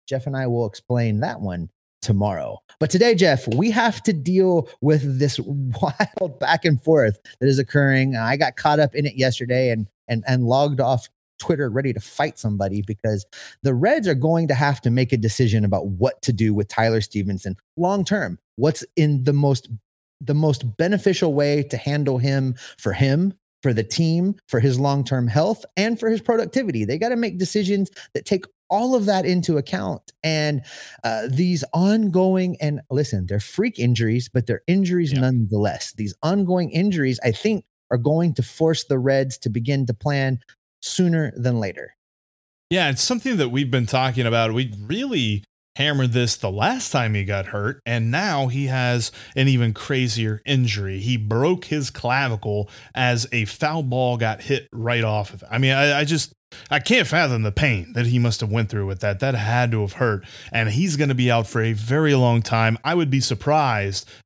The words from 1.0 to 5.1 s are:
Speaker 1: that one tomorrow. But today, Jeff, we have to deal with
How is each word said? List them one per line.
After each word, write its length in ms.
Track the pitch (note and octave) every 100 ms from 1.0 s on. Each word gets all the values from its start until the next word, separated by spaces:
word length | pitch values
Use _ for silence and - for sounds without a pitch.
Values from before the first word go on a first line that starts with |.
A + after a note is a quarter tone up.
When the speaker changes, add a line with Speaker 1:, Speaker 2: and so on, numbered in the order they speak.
| A2+ G#2
Speaker 1:
that 200 | D3+ -
one 300 | F#2+ F2 E2 _ _ -
tomorrow. 560 | - G2+ G2+ E2+ A#1 - _ -
But 120 | D#3
today, 260 | F#3 A#3 G3
Jeff, 320 | F3+ D#3+ -
we 220 | A#2+ A3+
have 280 | A3 A3+ -
to 80 | -
deal 560 | E3 C3+ F#3 F#3 F3 - -
with 380 | C#3+ D3+ C#3